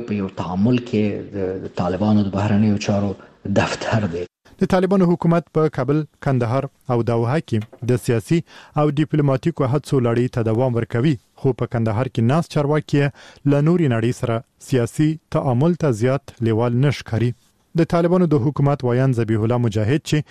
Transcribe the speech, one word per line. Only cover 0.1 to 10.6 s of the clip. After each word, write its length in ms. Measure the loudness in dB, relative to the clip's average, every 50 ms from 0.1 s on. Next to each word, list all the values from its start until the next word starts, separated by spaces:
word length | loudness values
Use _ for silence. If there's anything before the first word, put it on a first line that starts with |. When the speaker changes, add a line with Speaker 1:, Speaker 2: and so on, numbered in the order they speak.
| -4
Speaker 1:
یو 160 | -4 -4 -6
تعامل 480 | -6 -8 -8 -6 -2 0 2 2 2 0
کې 580 | 0 -2 -2 0 0 0 -2 -6 -10 -10 -8
د، 280 | -6 -4 -4 -6 -6 -8
د 120 | -8 -6
طالبانو 480 | -4 -4 -2 -2 -2 0 2 2 2 2
د 60 | 0
بهرنیو 480 | -2 -2 0 0 2 2 2 2 2 0
چارو 360 | -2 -2 -2 -2 -2 -4 -6 -8 -12 -20 -20 _ -8
دفتر 640 | -2 -2 0 0 -2 -4 -6 -4 -2 -2 -2 -2 -2 -4
دی. 120 | -6 -8 -10 _ _ _ -20 -6 -4
Speaker 2:
د 60 | -2 0
طالبانو 340 | 2 2 2 2 2 2 4 2
حکومت 360 | 2 2 2 0 0 0 -2 -2 -2
په 140 | 0 0 0 -2
کابل، 240 | -2 -2 -2 -2 -2 -4 -6 _ _ -4
کندهار 420 | -2 0 0 0 0 -2 -2 -4 -4 -10 _ _ -2 -2
او 20 | 0 0 0
دوحه 260 | 0 0 0 0 -2 -2 -2 -2
کې 380 | -4 -4 -4 -6 -12 -8 -2 -2
د 100 | -2 0 0
سیاسي 340 | 0 -2 -2 0 0 0 -2 -2 -4 -12 -20 -20 -6 -2 0
او 40 | 0 0 0 0
ډیپلوماټیکو 680 | -2 0 0 0 2 2 0 0 -2 -4 -2 -2 -2 0 0
هڅو 260 | -2 -2 0 0 0 2 2
لړۍ 260 | 2 0 0 0 -2 -2
ته 100 | -2 0
دوام 280 | 0 0